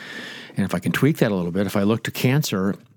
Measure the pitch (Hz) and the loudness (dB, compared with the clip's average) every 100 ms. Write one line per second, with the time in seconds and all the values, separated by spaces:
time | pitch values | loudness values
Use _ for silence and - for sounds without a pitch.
0 | - - - - - - 95 90 - - | -14 -12 -12 -14 -8 -2 -2 0 -2 2
1 | 135 160 120 95 87 92 98 101 101 113 | 2 4 2 2 0 0 0 2 2 0
2 | - - 127 143 - 98 98 - - | -2 0 2 2 0 0 0 -2 -10